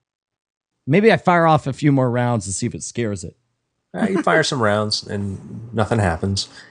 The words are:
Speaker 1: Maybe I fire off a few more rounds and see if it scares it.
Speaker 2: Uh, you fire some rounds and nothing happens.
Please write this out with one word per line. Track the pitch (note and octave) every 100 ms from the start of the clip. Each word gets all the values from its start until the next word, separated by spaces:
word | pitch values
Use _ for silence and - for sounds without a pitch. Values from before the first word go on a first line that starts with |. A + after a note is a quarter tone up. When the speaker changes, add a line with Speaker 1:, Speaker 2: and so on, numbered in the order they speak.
| _ _ _ _ _ _ _ _ -
Speaker 1:
Maybe | E3 A3
I | E3+
fire | - F3 E3
off | D#3 C#3+
a |
few | A#2 C3+
more | C3+ C3
rounds | A#2+ A#2+ A#2 F#2+
and |
see | F#2 A#2+
if | E2+
it |
scares | - - A2+ G2
it. | - - _ _ _ _ _ F3+
Speaker 2:
Uh, | G#3
you | F#3+
fire | G3 D#3+
some | D3+ C#3+
rounds | G#2+ G#2 G#2+ G#2
and | - G#2 G2+ G2 - - -
nothing | A2 G#2 A#2
happens. | F#2+ E2 G2 G2 - - -